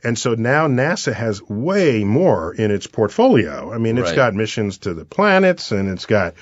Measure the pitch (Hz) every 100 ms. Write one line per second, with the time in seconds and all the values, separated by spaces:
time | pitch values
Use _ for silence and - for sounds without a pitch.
0 | 117 117 127 113 113 143 156 123 139 175
1 | - 104 117 101 - 104 143 202 170 113
2 | 101 120 180 101 82 - 107 101 - -
3 | 107 - 254 170 82 71 - 117 113 120
4 | 87 85 123 98 110 - 104 92 101 82
5 | - - 208 190 190 180 - 104 98 90
6 | - 107 87 -